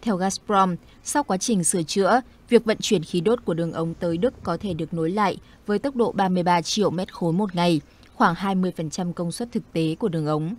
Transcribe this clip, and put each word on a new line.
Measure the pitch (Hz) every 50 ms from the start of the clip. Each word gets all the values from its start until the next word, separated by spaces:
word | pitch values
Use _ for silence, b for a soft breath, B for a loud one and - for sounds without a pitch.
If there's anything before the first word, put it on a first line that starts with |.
Theo | - 226 208 175
Gazprom, | 180 196 190 - - - 208 196 190 185 175 165 B B B B B
sau | - - - 190
quá | - 196 185
trình | - - 233 190 170
sửa | - - 185 165
chữa, | 147 - 196 196 175 202 247 254 B B B B -
việc | 233 233 226
vận | 214 214 208
chuyển | - - 226 180 151
khí | - - 180
đốt | 165 214 233 240 -
của | - 175
đường | 160 170 165 156
ống | - 165 165 165
tới | - - 175 170 170
Đức | 180 254 254 - -
có | - 170 165
thể | - 208 180
được | 151 165 151 -
nối | 165 160 160
lại | 185 208 208 190 - - B B B B B
với | - 208 202
tốc | - 285 269
độ | 240 233 190
ba | - 196 196 185
mươi | 185 180 175
ba | 175 175 175
triệu | 160 - - 214 202 170
mét | 156 165 185 - -
khối | - 185 170 160
một | 180 214 208 180
ngày, | 175 175 175 170 151 b b b b b b b
khoảng | - 247 196 165
hai | - 190 202 196
mươi | 185 185 185 170 -
phần | 165 156
trăm | - - 185 175 170
công | - 175 170
suất | 160 - 233 240
thực | - 220 160 - -
tế | 170 160 160 160 165
của | 240 214
đường | 160 165 151 147
ống. | 151 151 156 160 220